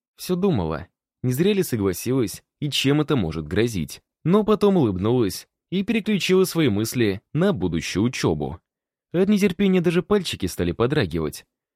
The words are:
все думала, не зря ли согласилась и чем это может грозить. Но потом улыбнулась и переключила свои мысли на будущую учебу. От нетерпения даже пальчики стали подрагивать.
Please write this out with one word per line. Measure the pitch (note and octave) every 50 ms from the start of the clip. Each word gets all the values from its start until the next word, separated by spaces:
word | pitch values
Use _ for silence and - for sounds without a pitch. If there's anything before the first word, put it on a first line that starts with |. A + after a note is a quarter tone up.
| _ _ _
все | - - - F#3 F3
думала, | F#3 G3+ E3 G#2 E2+ D#2+ D#2+ D2 E2+ - _ _ _ _ _ _
не | - B2+ B2+
зря | C3 F3 G3+
ли | G#3+ F#3+ F3
согласилась | - - G#2+ G2 G2 F2+ - - B2 B2+ C3+ A#2 F#2+ - - - _ _ -
и | D3 D3
чем | C3+ - - C3+ C#3+ D3+
это | D3+ - D#3 C3
может | F#2 D#2+ D#2 E2 D#2
грозить. | D2+ F2+ G2+ A2+ B2 A2+ F#2 D2+ - - - _ _ _ _ -
Но | D3+ F#3 G#3+ G#3+
потом | G3+ G#3+ - G#3 G3+ G3 F3+
улыбнулась | C#3 A2 F#2+ F2+ F#2+ A2 B2 B2+ A2 F#2+ - - - _ _ _ _ _
и | E3+ F#3+ G3+
переключила | - A#3 A#3 - A3 G#3+ F3+ - - F#3 F#3+ F#3
свои | - - E3 D#3 B2
мысли | G2+ G2+ A2 - - B2+ A#2 G#2 F#2+ G2+ - _ -
на | D3 F3 G#3
будущую | F3+ G2 F2+ F2 D#2 E2 - - - F2 G#2+
учебу. | B2 C3 - - A#2 E2 D2+ C#2+ C2+ D2+ - _ _ _ _ _ _ _ _ _ _
От | - E3+ G3 G3
нетерпения | G#3+ G3 G3 G#3 - - G3+ F#3+ F#3 F#3
даже | D#3+ F3+ E3 F3+
пальчики | E3+ - G#3 G#3 E3+ - - - -
стали | F2 - - F2+ E2+
подрагивать. | E2 - A2+ B2+ C#3+ D3+ A2+ E2 D2 E2 D#2 D2 - - - _ _ _ _ _ _